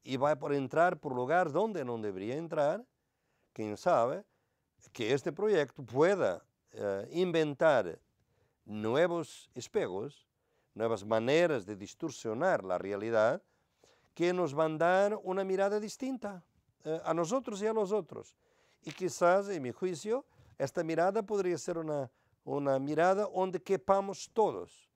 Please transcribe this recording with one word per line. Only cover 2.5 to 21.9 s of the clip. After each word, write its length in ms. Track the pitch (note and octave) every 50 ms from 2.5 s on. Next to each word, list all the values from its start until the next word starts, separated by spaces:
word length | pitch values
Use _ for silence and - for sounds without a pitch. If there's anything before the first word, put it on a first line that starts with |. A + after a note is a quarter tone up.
| D#3+ D#3 D3 C#3+ E3 G#3 B3 _ _ _ _ _ _ _ _ _ _ _ _ _
quién 260 | _ - A2+ G#2+ G#2 G2
sabe 460 | - F3 F3 C3 A#2 B2 D3+ F#3 G#3 _ _ _ _ _ _ _ _ _ _ _ _ -
que 220 | _ - A#2+ G#2+ C3
este 180 | C#3+ - F3+
proyecto 520 | D3 - G3+ A3 G#3 E3 C#3+ C3 - - C#3
pueda, 640 | A2+ A2+ C3 D#3 F3+ G3+ F#3 D3 G2+ F2 E2+ - _ _ _ _ _
eh, 360 | _ A2 G#2+ G2+ G2 G2 G#2 B2+ -
inventar 880 | E3+ F#3 F3+ E3 E3 D#3+ D3+ C#3+ - E3+ D#3+ D3 B2 G2+ F2 D#2 - _ _ _ _ _ _ _ _ _ _ _ _ _
nuevos 840 | - G#2 G#2+ G#2+ A2 A#2 C#3+ E3+ F3+ F3 E3+ D#3 - - - - _ _
espejos, 720 | C3 A#2 - - G#3+ E3+ A2 F2+ F#2+ A2 C#3+ C#3+ _ _ _ _ _ _ _ _ _ _ _ _
nuevas 280 | G2+ A2 A#2 A2+ G2+ G2
maneras 600 | G#2+ A2+ A2 A2+ B2 C#3+ D#3+ F3 E3+ D3+ B2 F#2
de 100 | F#2 G#2+
distorsionar 880 | F#2+ G2+ F#2+ - _ - D#3+ C3 - - A#2 A2 A#2 D#3+ F#3+ F3 D3 F#2+
la 140 | F#2+ F2+ F2+
realidad, 640 | F2+ F#2+ G2+ G2 G#2 A2+ A#2 A2 G#2+ A2+ C#3 G3 _ _ _ _ _ _ _ _ _ _ _ _ _ _ _
que 200 | - E3 F3 F3+
nos 200 | F3+ F3+ D3+ C3+
van 200 | D3 D#3+ D#3 D#3
a 120 | D#3 E3
dar 340 | E3+ F#3 F#3+ G3+ G#3 G#3+ G#3 -
una 200 | F#3+ F#3 F#3+ G3
mirada 360 | F#3+ F#3+ F#3+ G3 G3+ G3+ G#3+
distinta, 640 | G#3+ G#3+ - - - C4 C4+ A#3 - G3+ G3+ F3+ - _ _ _ _ _ _ _ _
eh, 180 | D3+ D#3 D#3+ -
a 100 | D#3+ D#3+
nosotros 480 | E3 F3 D#3+ G#3+ C4+ B3 - G#3+ F#3+
y 60 | G#3 G#3+
a 60 | A3
los 180 | A3 G#3 F3+
otros. 440 | G#3 G#3+ F3 - - A2+ G#2+ - _ _ _ _ _ _ _ _ _ _ _
Y 80 | -
quizás, 580 | - - F3+ F3 - - F3+ F3 F3+ G3 G3+ G3+
en 140 | G3+ E3 C3+
mi 80 | B2
juicio, 540 | A2+ - - F#3 F3+ C#3+ - G#3 A3 C4 D4+ _ _ _ - - - _
esta 260 | - C3+ - - E3+
mirada 400 | D#3+ E3 D#3 E3+ F#3+ G3 A3+ G#3+
podría 340 | G3 A3 G3+ F#3+ F3+ F3 D3+
ser 200 | - - F3 E3
una, 340 | D#3+ D#3